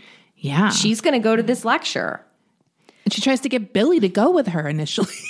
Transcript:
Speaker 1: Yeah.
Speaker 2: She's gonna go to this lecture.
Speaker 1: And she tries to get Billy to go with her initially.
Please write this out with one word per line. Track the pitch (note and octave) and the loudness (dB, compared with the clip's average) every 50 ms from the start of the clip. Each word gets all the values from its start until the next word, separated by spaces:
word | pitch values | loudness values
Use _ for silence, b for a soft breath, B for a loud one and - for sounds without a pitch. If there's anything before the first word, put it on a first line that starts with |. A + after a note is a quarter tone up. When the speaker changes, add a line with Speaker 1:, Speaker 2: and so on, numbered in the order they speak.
| b b b b b b b | b b b b b b b
Speaker 1:
Yeah. | _ - C#3 C#3 D#3 G3+ G#3+ | _ -8 -2 0 2 2 2
Speaker 2:
She's | - - - G#3+ A3+ A3 | 2 2 0 0 0 0
gonna | - D#4+ C#4+ B3 | 0 0 2 2
go | G#3 A3 A3+ | 2 2 2
to | A3+ A#3 | 2 2
this | A3 B3+ A#3+ - | 0 -2 -2 -2
lecture. | A3+ B3 E4+ - - - - F2 D#2 - - - _ _ _ _ _ _ _ _ _ _ b b b b b b | -2 -2 -2 -2 -4 -6 -4 -4 -6 -6 -10 -12 _ _ _ _ _ _ _ _ _ _ b b b b b b
Speaker 1:
And | G#3 - | -4 -4
she | - | -2
tries | - C4+ C4 B3+ | 0 0 0 0
to | C4 C4+ | 0 -2
get | B3+ B3 G#3 F#3+ - | -4 -4 -4 -2 0
Billy | F#3+ G#3+ D4+ F4+ E4 | 0 2 4 4 4
to | G#3 F#3+ | 2 2
go | F3+ G3+ G#3+ D4+ | 2 2 2 4
with | F4+ E4+ C4 G3+ | 4 2 2 0
her | E3+ E3+ D3+ C#3+ | -2 -2 -2 -2
initially. | D3+ D#3 D#3 D3+ - - F#4+ - - - - | -2 -4 -4 -4 -4 -4 -4 -4 -6 -10 -12